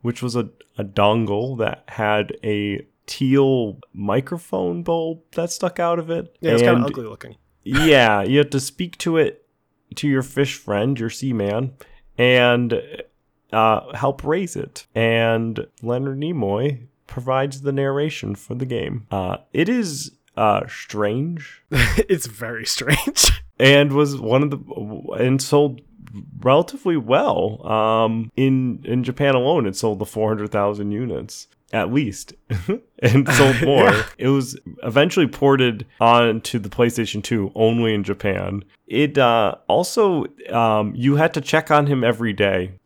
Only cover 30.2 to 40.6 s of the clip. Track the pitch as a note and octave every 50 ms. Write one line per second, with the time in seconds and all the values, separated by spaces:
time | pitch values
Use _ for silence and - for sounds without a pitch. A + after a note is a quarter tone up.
30.2 | A2 G#2+ A2 G#2 G#2 G#2+ - G#2 G2+ G2+ G#2 G#2 G2+ G#2 G#2 G#2+ B2+ A#2+ F2 B1+
31.2 | - - - - - _ _ _ _ _ - A2 F#2+ F#2 A#2+ C#3+ D3 G2+ F#2+ -
32.2 | - - - _ _ _ A2+ F#2+ - - G3+ A#3 _ _ _ - - A#2+ G#2+ C#3
33.2 | C3+ - C3+ A#2+ C#3 C3+ C3 A#2 - C3 C#3+ B2+ G#2+ G2 G2 G#2+ - - - -
34.2 | - C3 C#3 C#3 B2+ C3+ C3 - _ E2+ - - - B2 A2 C#3 D3+ F3 - G3
35.2 | D#3+ A#2+ - - C#3 C#3 C3+ C3 B2+ B2 A2+ G#2 G#2 _ _ _ A#2 A#2 A#2+ A#2+
36.2 | A#2+ A#2 A2 A2+ - - - A#2 G2+ G2+ - - A#2+ A#2+ A#2 - A2+ - - G#2
37.2 | G2 - B2 A2 G2 G2 - G#2+ A2 A2+ A#2 A#2 A#2 A2+ G#2+ G#2 G2 - G2+ -
38.2 | - G#2 F#2+ F#2+ F#2 F#2 F#2+ G2+ - _ _ _ _ - - A#2+ D3+ D3 D3 C#3+
39.2 | C3 A#2 A#2 A#2 G#2+ F#2 - - _ - F#2+ C#3+ F3+ - - A#3 G#3+ G3 F3+ D3+
40.2 | - - _ _ - - - A#2+